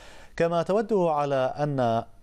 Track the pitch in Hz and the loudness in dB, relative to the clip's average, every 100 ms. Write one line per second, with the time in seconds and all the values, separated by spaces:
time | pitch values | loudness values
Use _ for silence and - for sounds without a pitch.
0 | - - - - 170 170 160 196 214 208 | -20 -20 -12 -2 0 0 0 0 2 2
1 | 170 151 143 139 127 135 147 135 120 113 | 2 2 0 0 0 0 -2 0 2 2
2 | - - | -2 -10